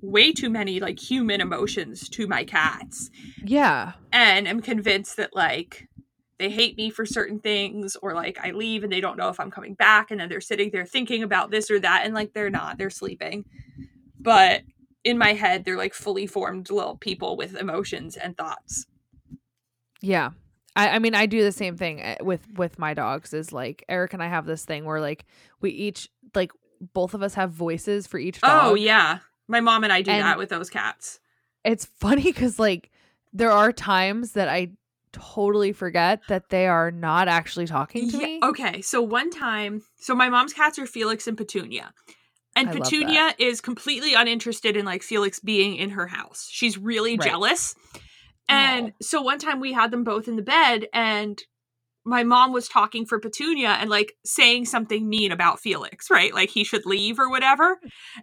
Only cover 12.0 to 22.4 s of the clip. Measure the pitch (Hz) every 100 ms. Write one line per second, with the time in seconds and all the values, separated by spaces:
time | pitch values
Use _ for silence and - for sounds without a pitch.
12 | 214 220 208 214 202 170 156 165 196 -
13 | 196 - - 101 - - - - - _
14 | _ - 226 214 185 - - _ _ _
15 | 240 240 214 208 202 185 185 185 196 -
16 | 208 190 196 202 190 190 185 202 - -
17 | - 185 175 180 185 190 190 170 196 160
18 | 160 - 180 175 160 - - - - _
19 | _ _ _ - _ _ _ _ _ _
20 | 196 180 131 - _ _ _ 202 208 220
21 | 226 214 214 220 202 - 190 175 175 151
22 | 107 104 185 175